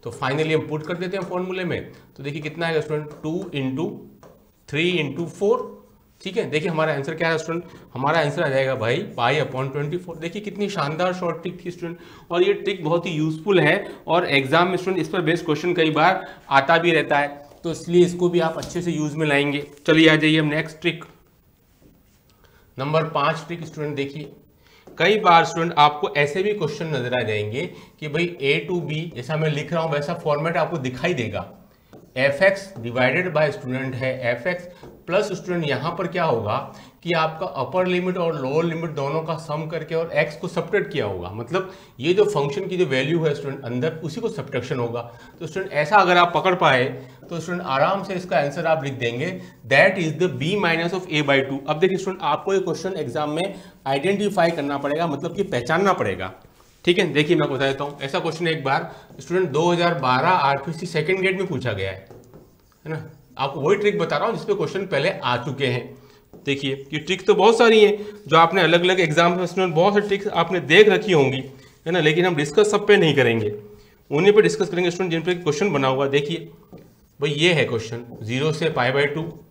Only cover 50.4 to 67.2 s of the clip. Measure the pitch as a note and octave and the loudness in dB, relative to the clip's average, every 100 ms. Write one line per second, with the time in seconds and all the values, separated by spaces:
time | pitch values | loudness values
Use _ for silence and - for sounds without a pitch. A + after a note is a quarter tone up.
50.4 | D3 G3+ F3 E3 E3+ F#3+ F3+ D3+ C#3+ C#3 | -2 0 0 0 0 -4 -2 -2 4 2
51.4 | C3+ C3+ - D3+ F3+ F#3 - F#3 D#3 D3+ | 2 -6 -4 0 2 0 -4 -4 -2 -2
52.4 | G3 G3 F3 C#3+ F#3+ F#3 C3+ D3+ D3 D3+ | 0 -2 0 -4 -6 -6 -6 -4 -4 -4
53.4 | F#3+ - - - C3+ C#3 D#3 G3 G3+ G3+ | -4 -8 -18 -12 -4 -2 0 0 0 2
54.4 | E3+ E3 C#3+ C#3+ C#3 D3+ E3+ C#3 E3+ D#3+ | 2 0 -4 -4 -2 -2 -2 -4 -6 -4
55.4 | C3 B2+ A#2 E3 G3+ - G#2+ F2+ F#2 - | -2 -2 0 0 2 2 -2 -4 -8 -12
56.4 | - _ _ _ - F3 F3 C#3 D3+ E3 | -20 _ _ _ 0 2 2 0 2 2
57.4 | D3 C3 C3+ C3+ C#3+ C#3+ C#3 - D#3+ D#3 | 0 0 -2 -2 -6 -8 -6 -4 -4 -4
58.4 | E3+ D3+ C3+ D3+ E3+ - - - - F3+ | -4 -2 -2 -2 -4 -14 -20 -20 -4 -2
59.4 | F#3 C#3 F3 E3+ F3 D#3+ B2+ B2+ D#3+ D#3 | 0 2 2 4 2 2 2 2 4 2
60.4 | C#3 C#3 - D#3+ F3 D#3+ D3+ F#3+ F#3 F#3+ | 2 0 -4 -8 -4 -4 0 0 0 -2
61.4 | F#3 C#3 A#2+ G2+ F#2+ F#2 - - - - | -4 -4 -4 -4 -6 -8 -16 -20 -20 -20
62.4 | - _ _ _ D3+ D#3 - - _ - | -20 _ _ _ -10 -10 -10 -20 _ -6
63.4 | C3+ D#3+ C#3 G3+ G#3 E3+ E3 D3 G#3 F#3+ | -6 -2 0 2 2 0 -2 0 -2 -4
64.4 | - G3 D3+ F#3+ F#3+ C#3 D#3+ F#3 B2+ A#2+ | -2 -2 -2 -4 -2 0 0 -2 -2 -2
65.4 | C3 B2+ C3+ B2 - - - - _ - | -4 -2 -2 -2 -6 -16 -20 -20 _ -10
66.4 | - C#3 C#3 C3+ C3+ D3+ D3+ F#3 | -4 -2 -2 -6 -6 -8 -4 -2